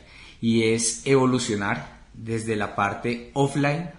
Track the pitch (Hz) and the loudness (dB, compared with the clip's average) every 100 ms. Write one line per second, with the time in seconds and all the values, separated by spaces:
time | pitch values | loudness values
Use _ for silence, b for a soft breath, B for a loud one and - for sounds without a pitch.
0 | - B B B 117 113 113 113 117 - | -16 B B B 0 4 4 2 0 -2
1 | 139 135 127 127 117 104 101 127 - - | 2 4 6 2 0 -2 -2 -4 -8 -18
2 | - - 113 113 110 107 101 - 101 - | -20 -14 -6 -4 -2 -2 -2 0 -2 -2
3 | 120 120 - 139 139 147 143 156 170 | -4 -6 -4 0 0 2 0 0 -6